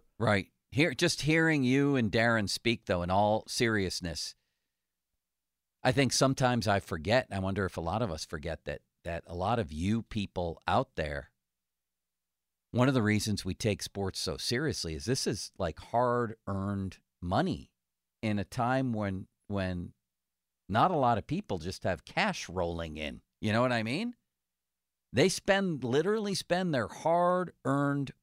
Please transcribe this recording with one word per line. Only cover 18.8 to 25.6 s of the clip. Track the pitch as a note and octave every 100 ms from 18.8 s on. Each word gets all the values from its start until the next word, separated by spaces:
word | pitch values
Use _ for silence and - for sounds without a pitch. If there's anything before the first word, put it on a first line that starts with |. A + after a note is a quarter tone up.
| C3+
when, | A2 G#2 F#2+ - _ -
when | G2+ F#2 F2+ F2+ - _ _ _ _ _ _ -
not | A#2 E3
a | F3
lot | B2+ A2+
of | -
people | D#3+ - F#2+
just | D#2+ -
have | G#2+ F2+
cash | - - G3+ F3+ -
rolling | F2 E2+ E2+ E2+ D2+
in. | D2+ B1 - _
You | G#2+
know | G#2+
what | B2+
I | A#2+
mean? | A2 C#3 A#3+ B3 _ _ _ _ _ _ _ _ _
They | G2+ F3+
spend, | - - G3